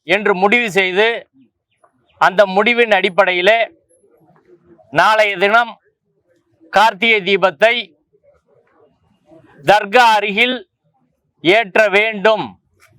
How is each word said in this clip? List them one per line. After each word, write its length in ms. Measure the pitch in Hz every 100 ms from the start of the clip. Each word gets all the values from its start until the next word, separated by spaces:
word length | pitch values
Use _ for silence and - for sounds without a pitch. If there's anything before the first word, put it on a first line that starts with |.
| 147
என்று 180 | 196 220 240
முடிவு 260 | 220 240 233 180
செய்து, 300 | 185 185 220 220 - _ _ _ _ _ _ _ _ -
அந்த 200 | 165 185 202
முடிவின் 400 | 185 214 233 233 190
அடிப்படையிலே 600 | 196 175 185 180 185 226 214 _ _ _ _ _ _ _ _ _ _ _ -
நாளைய 420 | 147 190 220 208 190
தினம் 300 | 202 226 233 196 _ _ _ _ _ _ _ _ -
கார்த்திகை 480 | 190 226 190 226 220 180
தீபத்தை 460 | 196 185 147 220 240 190 _ _ _ _ _ _ _ _ _ _ _ _ _ _ - _ _
தர்கா 400 | 143 208 196 240 233 214
அருகில் 400 | 208 202 247 254 - _ _ _ _ _ _ _
ஏற்ற 340 | 156 214 208 214 208 196
வேண்டும் 500 | 220 214 185 214 123 90 _ _ _